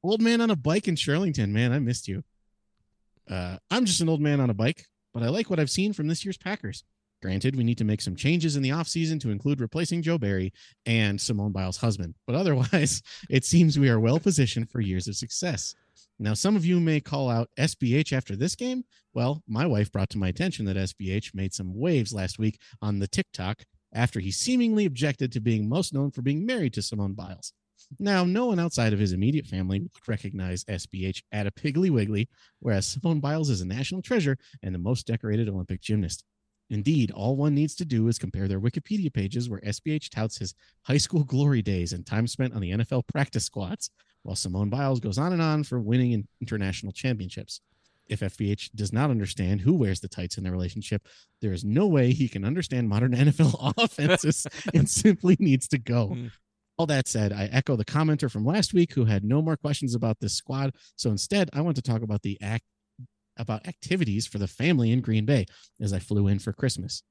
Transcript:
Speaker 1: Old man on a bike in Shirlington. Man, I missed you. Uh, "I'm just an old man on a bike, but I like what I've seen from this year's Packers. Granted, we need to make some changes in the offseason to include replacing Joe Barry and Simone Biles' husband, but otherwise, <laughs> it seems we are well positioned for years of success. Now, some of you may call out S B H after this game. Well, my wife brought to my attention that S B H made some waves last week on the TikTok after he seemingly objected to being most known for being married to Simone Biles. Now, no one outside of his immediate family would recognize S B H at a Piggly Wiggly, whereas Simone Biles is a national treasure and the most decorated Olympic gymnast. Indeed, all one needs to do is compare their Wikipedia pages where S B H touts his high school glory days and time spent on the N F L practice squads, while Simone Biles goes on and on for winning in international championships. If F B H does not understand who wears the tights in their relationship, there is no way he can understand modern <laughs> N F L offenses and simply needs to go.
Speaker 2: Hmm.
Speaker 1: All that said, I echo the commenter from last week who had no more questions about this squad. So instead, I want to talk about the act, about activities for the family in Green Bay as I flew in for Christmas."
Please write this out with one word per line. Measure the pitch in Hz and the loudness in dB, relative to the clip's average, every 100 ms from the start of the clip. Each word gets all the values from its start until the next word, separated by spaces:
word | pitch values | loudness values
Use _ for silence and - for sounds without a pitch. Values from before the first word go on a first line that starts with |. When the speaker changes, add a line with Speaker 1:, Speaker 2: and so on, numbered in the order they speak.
Speaker 1:
Old | 175 220 | 0 2
man | 226 233 | 4 4
on | 233 | 2
a | 180 | 2
bike | 139 185 202 | 2 0 0
in | 160 | -2
Shirlington. | - 151 190 139 101 | 0 2 0 0 0
Man, | 104 120 | 2 2
I | 135 | 2
missed | 120 117 - | 0 -2 -6
you. | 92 - _ _ _ _ _ _ _ _ _ - | -8 -8 _ _ _ _ _ _ _ _ _ -8
Uh, | 92 90 - _ | -6 -6 -10 _
"I'm | 220 233 | 0 2
just | 175 | 2
an | 165 | 2
old | 160 | 2
man | 147 143 | 2 2
on | 123 | 2
a | |
bike, | 101 117 - - _ _ | 2 0 -2 -12 _ _
but | 120 | -4
I | 117 | -2
like | 180 226 | -2 0
what | 175 | 0
I've | 147 | 0
seen | - 202 | 0 -2
from | 196 151 | -2 -2
this | 165 196 | -2 -6
year's | 185 | -8
Packers. | 185 208 101 - _ _ _ _ | -8 -8 -8 -12 _ _ _ _
Granted, | 95 95 127 135 | -4 0 0 2
we | |
need | 117 120 | 0 2
to | 107 | 0
make | 107 | 0
some | - 90 | -2 -2
changes | 139 170 160 143 | 0 2 2 0
in | |
the | 131 | 0
offseason | 151 160 165 160 156 | -2 -2 -2 -2 -2
to | 120 | -2
include | 101 139 143 | -2 -2 -2
replacing | 117 160 170 170 | -2 -4 -2 -2
Joe | 160 170 | 0 0
Barry | 104 95 92 - - _ - | 0 0 -2 -6 -20 _ 0
and | 113 104 101 | 2 2 0
Simone | - 104 104 | -2 -2 -2
Biles' | 95 92 92 | -2 -4 -2
husband, | 120 98 85 - - | -2 -2 -6 -10 -4
but | 131 | 0
otherwise, | 190 135 123 185 143 - - - | 2 2 2 2 2 0 -8 -18
<laughs> | - | 0
it | 131 - | 0 4
seems | 170 165 143 | 6 6 6
we | 139 | 4
are | 113 | 6
well | 113 156 | 4 4
positioned | 202 151 120 117 113 | 2 2 2 0 -4
for | 123 | -2
years | 101 92 98 | -2 -2 -4
of | 98 | -8
success. | 120 - 180 127 - - _ _ _ _ | -8 -6 -4 -4 -8 -12 _ _ _ _
Now, | 107 | -2
some | 107 190 208 | 0 2 2
of | 165 | 4
you | 180 | 2
may | 165 151 | 4 0
call | - 143 131 | -2 -2 0
out | 117 117 - | 0 -2 -2
S | 151 - | -2 0
B | 127 131 | 2 2
H | 151 | 2
after | 131 - 101 | -2 -4 -4
this | 160 - | -4 -2
game. | 247 254 - _ _ | -4 -4 -8 _ _
Well, | 113 120 151 - | -2 -2 -2 -4
my | 110 165 | -2 2
wife | 107 104 | 2 0
brought | 98 95 | 0 -2
to | 107 | 0
my | 92 | -2
attention | 92 185 - 101 | 0 -2 -2 -2
that | 95 | -2
S | 92 | -4
B | - 95 | -6 -4
H | 98 - | -4 -4
made | 98 98 | -6 -6
some | - 92 98 | -4 -8 -4
waves | 160 151 104 | 0 2 0
last | 110 92 - | -4 -4 0
week | 110 - - - | -2 -2 -20 -6
on | 104 101 | -2 -2
the | 98 | -2
TikTok | - - - 92 110 - _ _ | -2 -4 -6 -6 -6 -12 _ _
after | 113 120 - | -2 0 0
he | 95 | -4
seemingly | 92 - 254 233 214 196 | -4 0 2 2 2 0
objected | 123 147 131 127 | 0 -2 0 -4
to | 123 | 0
being | 113 110 107 | 0 2 2
most | 151 185 | 0 0
known | 135 143 | 0 -2
for | 135 | -2
being | 127 147 214 | -2 0 -2
married | 254 143 | 0 -2
to | 110 | -2
Simone | - 107 101 | -4 -4 -4
Biles. | 101 90 92 - _ _ _ _ - | -4 -10 -14 -16 _ _ _ _ -4
Now, | 202 190 180 | 2 4 4
no | 196 247 | 2 2
one | 185 | 0
outside | 170 - 113 | 0 2 2
of | 101 | 4
his | 101 | 2
immediate | 90 107 151 127 | 2 2 0 -2
family | 92 92 95 | -4 -2 -2
would | 85 _ - | -4 _ -6
recognize | 107 98 95 92 90 - | -6 -6 -6 -6 -6 -6
S | 95 - | -8 -8
B | 95 92 | -6 -6
H | - _ | -6 _
at | 104 101 | -6 -4
a | |
Piggly | - 151 143 185 | -4 -4 0 2
Wiggly, | 131 101 104 113 _ _ _ | 2 2 0 -2 _ _ _
whereas | - 101 - | 0 0 0
Simone | 139 170 156 | -2 0 0
Biles | 143 156 147 | 0 0 0
is | 101 | 0
a | 90 | -2
national | 110 135 185 | -4 -4 -6
treasure | - 240 147 131 _ - | -2 0 2 -2 _ -10
and | 98 90 | -6 -4
the | |
most | 92 127 - | -2 -2 -2
decorated | 113 110 107 110 | -4 0 0 0
Olympic | 95 90 92 | -2 -4 -8
gymnast. | - 107 85 - _ _ _ _ _ | -2 0 0 -6 _ _ _ _ _
Indeed, | 107 104 156 113 | -2 2 2 2
all | - 107 135 | 0 -2 2
one | 147 143 | 2 2
needs | 151 - | 0 -2
to | 170 | -2
do | 117 113 | 2 2
is | 113 | 2
compare | 92 98 98 | -4 -2 -2
their | 95 | 0
Wikipedia | 117 156 - 208 170 | 0 -2 -4 -2 -2
pages | 113 98 120 120 | -2 -2 -2 -4
where | 101 101 | -6 -6
S | 104 | -6
B | 156 | -4
H | 151 - | -4 -6
touts | - 110 - | -6 -6 -4
his | 95 - _ _ | -10 -10 _ _
high | - 139 | 0 0
school | - 170 | 2 0
glory | 139 131 143 131 | 2 2 4 4
days | 101 95 87 | 2 0 -2
and | 87 - | -6 -4
time | 104 120 | -2 -2
spent | - 127 | -2 -4
on | 113 | -2
the | 90 | -2
N | 101 | -2
F | 117 | 0
L | 127 | -2
practice | - 147 139 - - | -2 -2 -2 -2 -4
squads, | - 92 226 - _ _ _ | -6 -6 -6 -10 _ _ _
while | - 98 | -10 -6
Simone | - 92 104 | -4 -2 0
Biles | 123 139 127 | 0 0 0
goes | 107 98 | -2 -2
on | 165 | 0
and | 175 | 0
on | 160 151 147 | 2 0 -2
for | 127 | -4
winning | 104 123 123 | 0 2 4
in | 113 98 _ | 0 -2 _
international | 113 107 95 92 101 | -6 -2 -2 -4 -8
championships. | - 131 113 92 - - - _ _ _ _ _ | -6 -4 -4 -6 -10 -14 -16 _ _ _ _ _
If | 110 | -4
F | 98 - | -4 -2
B | 104 | -2
H | 104 - | -2 -6
does | 107 104 | -6 -2
not | 113 147 | 0 0
understand | 117 95 - 90 101 | 0 -2 -2 0 2
who | 101 | 2
wears | 175 107 90 | 4 2 0
the | 95 | -6
tights | - 90 - | -8 -8 -6
in | |
their | 95 | -4
relationship, | 90 90 107 - 104 _ - _ _ | -2 -4 -6 -4 -6 _ -20 _ _
there | 107 | -4
is | 90 101 | -2 0
no | 123 202 | 2 4
way | 151 123 | 4 4
he | 127 127 | 2 0
can | 98 98 | -2 -2
understand | 170 - 127 117 | -2 -2 -2 0
modern | 101 127 | 2 2
<laughs> | |
N | 123 143 | 4 4
F | 143 | 6
L | 151 113 131 - | 2 2 -2 0
offenses | 233 - 151 185 156 - 147 - - | 0 2 2 4 2 0 -4 -8 0
and | 165 143 | 2 2
simply | - 214 185 180 180 | 4 4 6 6 6
needs | 180 135 - | 6 4 2
to | 135 | -2
go. | 113 120 101 | 2 0 0
Speaker 2:
Hmm. | 127 120 - _ _ _ - | -4 -8 -14 _ _ _ -4
Speaker 1:
All | 160 | 2
that | 143 - | 2 2
said, | 113 104 | 0 0
I | 101 98 | 0 0
echo | 127 - 123 | 0 2 0
the | 104 | 0
commenter | 147 156 151 131 | 0 2 2 0
from | 107 113 | -2 0
last | 202 - | 0 2
week | 185 170 | 4 2
who | - 110 | 2 2
had | 101 | 2
no | 104 139 | 2 2
more | 160 156 | 2 -2
questions | 147 143 131 | -2 -2 -2
about | 117 117 107 | 0 0 -2
this | 110 | -4
squad. | - - 131 139 - - - | -6 -6 -4 -4 -6 -20 -6
So | 120 | -2
instead, | 101 - 202 165 | -2 0 0 0
I | 139 | 0
want | 165 135 | 0 -2
to | |
talk | 123 113 | -2 -2
about | 113 104 | -2 -2
the | 101 98 | -2 -6
act, | 101 113 _ _ _ - 127 _ _ - | -4 -6 _ _ _ -20 -20 _ _ -10
about | 107 107 - | -6 -4 -6
activities | - - 185 131 101 - | -14 -2 0 2 0 -2
for | 104 | -4
the | 98 | -4
family | - 139 156 117 | 0 2 4 4
in | 123 | 2
Green | 117 110 | 2 2
Bay | 107 139 95 - - _ | 4 2 0 -8 -20 _
as | 107 | -4
I | 95 | -4
flew | - 104 98 | 0 2 4
in | 98 | 2
for | 104 | -2
Christmas." | - 131 - 98 - _ | -2 -2 -2 -8 -10 _